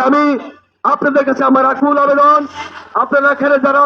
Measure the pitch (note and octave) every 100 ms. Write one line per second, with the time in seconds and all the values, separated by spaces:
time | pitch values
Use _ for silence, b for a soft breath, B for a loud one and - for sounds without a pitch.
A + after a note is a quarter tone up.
0 | C4 C#4+ D4 C4 - - _ _ B3+ C#4+
1 | C#4+ C#4+ C4+ C4 C4+ C4+ C4+ C4 C#4+ C#4+
2 | C#4+ C#4+ D4 D4+ C#4+ - - - - G#3+
3 | C4+ C#4+ C#4+ C#4 C#4+ C#4 C#4 C#4